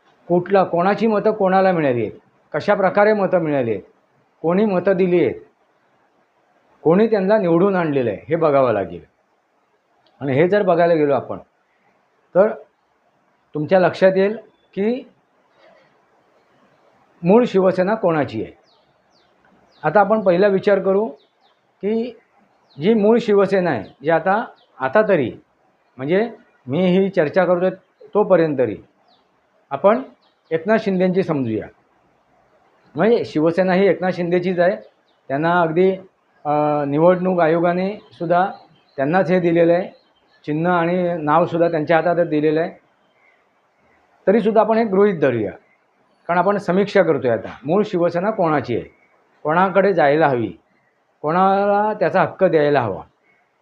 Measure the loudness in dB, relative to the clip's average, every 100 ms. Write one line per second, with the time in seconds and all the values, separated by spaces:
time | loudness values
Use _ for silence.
0 | _ _ -4 -2 2 0 2 0 0 0
1 | 0 0 0 0 0 2 2 2 0 -2
2 | -4 -8 _ _ _ -6 -2 0 0 2
3 | 2 2 0 0 0 -2 -2 -6 -10 _
4 | _ _ _ _ -4 0 0 0 0 0
5 | 0 0 0 -4 -12 _ _ _ _ _
6 | _ _ _ _ _ _ _ _ 0 2
7 | 2 0 2 0 2 2 2 0 -2 -2
8 | -2 -4 -6 -2 0 2 2 0 -4 -10
9 | -18 _ _ _ _ _ _ _ _ _
10 | _ _ -4 0 2 2 0 2 2 2
11 | 0 -2 -4 -12 -16 _ _ _ _ _
12 | _ _ _ 0 0 -2 -14 _ _ _
13 | _ _ _ _ _ -8 0 2 2 2
14 | 2 2 0 -2 -12 _ _ -6 -4 -4
15 | -8 _ _ _ _ _ _ _ _ _
16 | _ _ _ _ _ _ _ _ _ _
17 | _ _ 2 4 4 2 0 0 -2 -2
18 | -2 -2 -2 -6 -10 -14 _ _ _ _
19 | _ _ _ _ _ _ _ _ -2 2
20 | 2 2 2 2 2 0 0 0 0 -2
21 | -4 -8 _ _ _ _ _ _ -6 -4
22 | -6 -12 _ _ _ _ _ -4 0 2
23 | 4 2 2 2 2 0 0 -4 -8 -8
24 | -2 0 0 -2 -4 -14 _ -8 -2 0
25 | 2 2 0 -6 _ _ _ _ _ -12
26 | -4 -2 -2 -8 _ _ -8 -2 2 2
27 | 0 0 0 0 0 0 -2 -4 _ _
28 | -6 -2 2 4 2 0 -2 -4 -14 _
29 | _ _ _ _ _ _ _ -2 0 0
30 | -2 -18 _ _ _ -6 0 -2 0 0
31 | 0 0 -2 -2 -4 -6 -8 -16 _ _
32 | _ _ _ _ _ _ _ _ _ -2
33 | 0 0 -2 0 0 0 0 2 2 0
34 | -2 -4 -2 -2 -2 0 0 -2 -8 _
35 | _ _ -8 -4 0 0 0 0 0 -2
36 | -8 _ _ _ -4 -2 0 -2 -2 2
37 | 2 2 0 0 0 2 0 -2 -4 -8
38 | -16 -12 -2 0 0 -6 -20 _ _ -6
39 | -2 0 0 0 0 2 2 2 -2 -12
40 | _ _ _ _ -8 -4 -2 0 0 -2
41 | -2 -4 0 0 0 0 0 0 0 2
42 | 2 0 0 0 0 0 -4 -8 _ _
43 | _ _ _ _ _ _ _ _ _ _
44 | _ _ 0 0 2 2 2 0 0 2
45 | 2 2 0 0 -4 -8 _ _ _ _
46 | _ _ -4 0 0 0 0 0 2 2
47 | 2 2 0 -2 -4 -12 -4 -2 -2 -2
48 | -2 -2 -4 -2 0 0 -2 -6 -8 _
49 | _ _ _ _ -2 0 2 2 2 2
50 | 2 4 2 0 -4 -8 _ _ _ _
51 | _ _ -4 0 2 2 0 0 -2 -2
52 | -2 0 -2 0 0 2 2 0 -2 -6
53 | -14 _ _ _ _ _